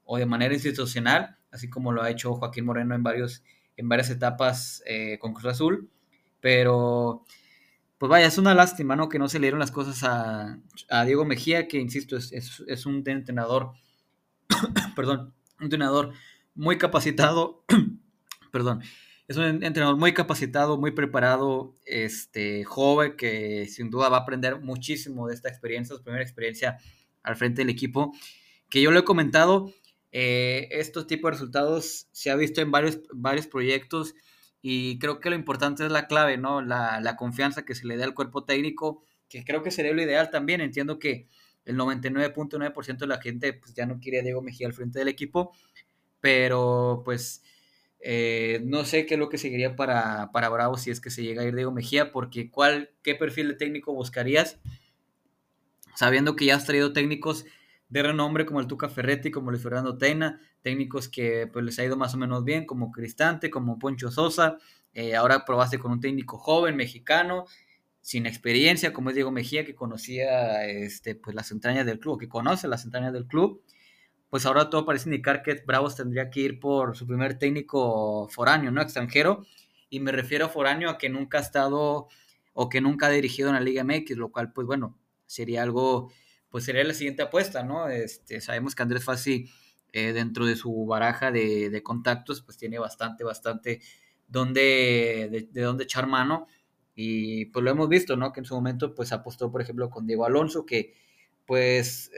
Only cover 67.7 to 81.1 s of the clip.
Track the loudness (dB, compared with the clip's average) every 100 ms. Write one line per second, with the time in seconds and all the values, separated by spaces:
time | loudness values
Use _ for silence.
67.7 | _ _ _ -8 -4 -4 -4 2 6 6
68.7 | 6 2 -2 -2 0 0 -2 -4 -6 -6
69.7 | -8 -10 -10 -10 -4 0 0 0 -2 -4
70.7 | -6 -8 -10 -10 -10 -10 -10 -10 -6 -2
71.7 | 0 0 -4 -6 -6 -6 -4 -2 -2 -2
72.7 | -6 -6 -6 -6 -6 -2 2 2 0 _
73.7 | _ _ _ _ _ _ -2 2 4 4
74.7 | 2 2 0 -2 -2 0 0 -2 -4 0
75.7 | 2 2 -2 -4 -4 -4 -2 -2 -2 0
76.7 | 2 0 -4 -4 -2 -2 0 0 0 -2
77.7 | 0 2 2 0 -2 -4 0 4 4 2
78.7 | 0 -2 -4 0 4 4 2 -4 _ _
79.7 | _ _ -6 -2 -2 -2 -2 -2 0 0
80.7 | 2 -2 -4 -4